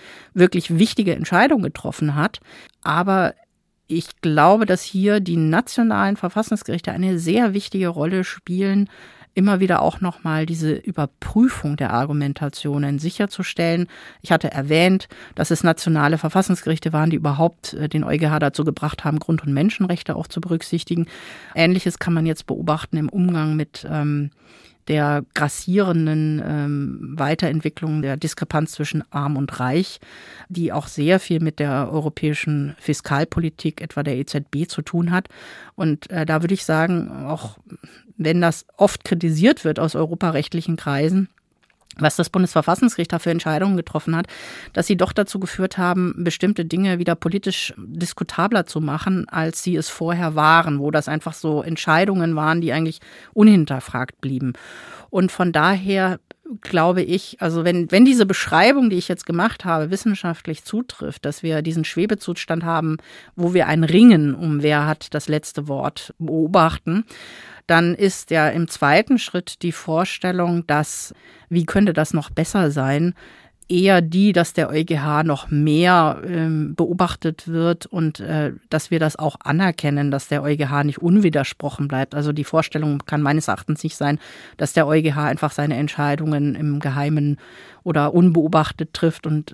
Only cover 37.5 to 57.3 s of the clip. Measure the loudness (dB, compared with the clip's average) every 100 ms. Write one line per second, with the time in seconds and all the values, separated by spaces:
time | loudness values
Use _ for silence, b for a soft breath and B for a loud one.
37.5 | -18 -20 -20 B B B -4 0 2 2
38.5 | 0 -8 2 2 2 -4 -2 0 4 4
39.5 | 4 0 -2 -2 -2 -4 -2 -2 -2 -4
40.5 | -6 -4 -4 -2 0 2 2 0 _ _
41.5 | _ _ _ _ -2 0 0 0 2 2
42.5 | 2 2 2 2 0 -4 -2 -2 -2 0
43.5 | 0 0 0 -2 -6 -2 -4 -4 B B
44.5 | B B -4 0 2 0 0 -2 -4 -6
45.5 | -4 -4 -2 0 0 -2 -2 -4 0 -2
46.5 | 0 -2 -2 0 0 -2 -2 -2 -2 -4
47.5 | -6 -8 -10 -12 -8 -6 -6 -6 -2 0
48.5 | 0 -2 -4 -4 -4 -2 -2 -2 -4 -4
49.5 | -4 -2 -2 -4 -6 -4 -2 -2 2 6
50.5 | 6 4 -2 0 -2 -2 -6 -6 -6 -4
51.5 | -2 -4 -6 2 4 4 2 0 0 0
52.5 | 0 0 -2 -2 -6 B B B 6 8
53.5 | 8 4 -2 -6 -6 -6 -6 -6 -4 -4
54.5 | -6 B B B B B 0 0 2 0
55.5 | 2 2 2 0 0 0 -2 _ -20 -16
56.5 | -14 -2 2 4 2 0 -2 -4